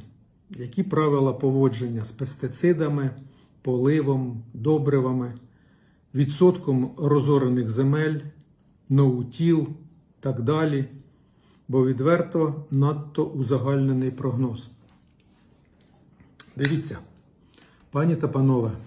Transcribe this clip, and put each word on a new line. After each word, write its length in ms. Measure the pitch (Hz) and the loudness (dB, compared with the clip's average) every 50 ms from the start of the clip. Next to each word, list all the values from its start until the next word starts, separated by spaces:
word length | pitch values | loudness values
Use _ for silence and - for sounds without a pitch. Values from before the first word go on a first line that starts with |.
| - - - _ _ _ _ _ _ - | -14 -20 -20 _ _ _ _ _ _ -20
Які 320 | - 120 123 120 - 190 185 | -16 -14 -14 -10 -4 -4 -4
правила 500 | 190 - 156 156 151 143 139 135 135 117 | -2 0 0 2 2 2 2 2 2 0
поводження 720 | - - 135 131 135 135 131 113 113 123 120 117 113 110 | 0 0 0 2 4 2 2 2 0 -6 -6 -6 -6 -8
з 80 | - - | -8 -8
пестицидами, 1000 | - 135 131 - - - 123 - - - 175 175 151 156 151 147 143 135 131 - - - - - _ _ _ _ _ - | -10 -10 -10 -8 -8 -8 -8 -6 0 2 2 2 2 0 -2 -2 -2 -2 -4 -6 -8 -18 -20 -20 _ _ _ _ _ -4
поливом, 800 | 131 127 123 127 139 151 156 143 139 135 131 127 123 120 113 113 - - | -2 0 2 2 2 2 2 2 0 0 0 -2 -4 -8 -10 -12 -14 -12
добривами, 800 | 117 110 151 156 151 135 143 139 135 127 127 127 127 123 120 120 - - - _ _ _ _ _ _ _ _ _ _ _ _ - | -6 0 2 2 2 2 2 2 2 2 0 -2 -2 -4 -6 -8 -14 -18 -20 _ _ _ _ _ _ _ _ _ _ _ _ -2
відсотком 800 | 131 143 139 - - 185 180 175 - - 143 131 127 127 - - | -2 0 0 2 4 4 4 4 4 0 0 0 0 0 -2 -4
розорених 760 | - 160 143 147 143 123 143 147 139 127 127 123 127 117 110 | -2 0 2 2 2 4 4 2 4 4 2 0 0 0 -2
земель, 500 | 107 120 135 135 143 151 156 156 156 143 139 147 - _ - _ _ _ _ _ _ _ _ - | -2 0 2 2 2 2 0 -2 -2 -4 -8 -12 -18 _ -20 _ _ _ _ _ _ _ _ 0
ноутіл, 800 | 135 139 139 131 123 123 123 - - - 165 170 170 156 143 131 - - - - - _ _ _ _ _ | 2 4 4 4 2 0 -4 -8 -6 0 2 2 4 2 2 -2 -6 -14 -18 -20 -20 _ _ _ _ _
так 220 | - - 113 110 117 | -6 -6 -4 -4 -2
далі, 460 | 117 156 156 160 156 147 139 127 - - - - - _ _ _ _ _ _ _ _ _ _ _ - | 0 0 0 0 0 0 -2 -4 -6 -8 -20 -20 -20 _ _ _ _ _ _ _ _ _ _ _ -2
бо 180 | 127 135 127 | 0 2 2
відверто 800 | 131 135 - 131 156 170 175 170 - - 170 156 151 143 - - - | 2 2 0 2 2 2 2 0 -2 -2 0 0 0 -2 -6 -8 -4
надто 540 | 143 135 139 147 151 147 - - - - 151 | 0 2 2 2 0 -2 -6 -8 -4 -4 -4
узагальнений 880 | 156 - 139 131 113 139 123 113 139 139 139 135 135 131 127 131 127 | -4 -2 -6 -2 0 0 0 0 0 0 0 0 0 0 0 -2 -2
прогноз. 580 | 131 - 139 131 117 120 135 123 113 110 - - - _ _ _ _ _ _ _ _ _ _ _ _ _ _ _ _ _ _ _ _ _ _ _ _ _ _ _ _ _ - _ _ _ - - - | -4 -4 -6 -4 -2 -2 -2 -2 -4 -8 -14 -18 -20 _ _ _ _ _ _ _ _ _ _ _ _ _ _ _ _ _ _ _ _ _ _ _ _ _ _ _ _ _ -20 _ _ _ -20 -18 -8
Дивіться, 420 | 131 135 139 160 147 - - - - - - - _ _ _ _ _ _ _ _ _ _ _ _ _ _ _ | -4 -2 -2 -2 -2 -4 -6 -12 -14 -16 -20 -20 _ _ _ _ _ _ _ _ _ _ _ _ _ _ _
пані 260 | - - 160 170 165 | -2 0 2 2 2
та 120 | 165 156 143 | 0 0 -2
панове, 420 | - 135 135 135 131 123 113 110 101 - - | 0 2 2 4 4 2 0 -2 -4 -6 -12